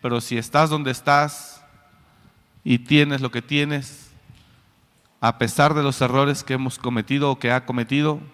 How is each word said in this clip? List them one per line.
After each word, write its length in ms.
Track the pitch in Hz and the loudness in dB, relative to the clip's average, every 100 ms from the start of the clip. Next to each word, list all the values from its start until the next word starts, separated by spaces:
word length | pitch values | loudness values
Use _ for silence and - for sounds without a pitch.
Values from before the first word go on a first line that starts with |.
Pero 200 | 123 120 | -2 -4
si 160 | - 120 | -4 -8
estás 320 | 110 147 156 | -2 2 2
donde 220 | 156 139 | 0 -4
estás 720 | 127 - 143 147 - - - _ _ _ _ _ _ _ _ _ _ | -4 2 2 2 -4 -18 -20 _ _ _ _ _ _ _ _ _ _
y 160 | - 120 | -2 -2
tienes 420 | 123 151 147 139 | 4 4 4 0
lo 100 | 131 | -4
que 100 | 120 | -6
tienes, 680 | 120 147 147 147 131 - - - _ - _ _ _ _ _ _ _ _ | -4 -2 -2 -4 -8 -18 -20 -20 _ -20 _ _ _ _ _ _ _ _
a 160 | 113 117 | -2 0
pesar 360 | 117 - 151 | -2 2 2
de 100 | 151 | 4
los 180 | 143 127 | 0 0
errores 420 | 127 131 139 139 | 0 2 2 0
que 120 | - 131 | -4 -4
hemos 220 | 131 - | -4 -6
cometido 540 | 123 120 107 139 143 | -4 -4 -2 0 0
o 80 | 135 | 0
que 120 | 120 | 0
ha 140 | 123 123 | 0 0
cometido 540 | 123 117 139 151 151 151 | -6 -2 0 0 -2 -10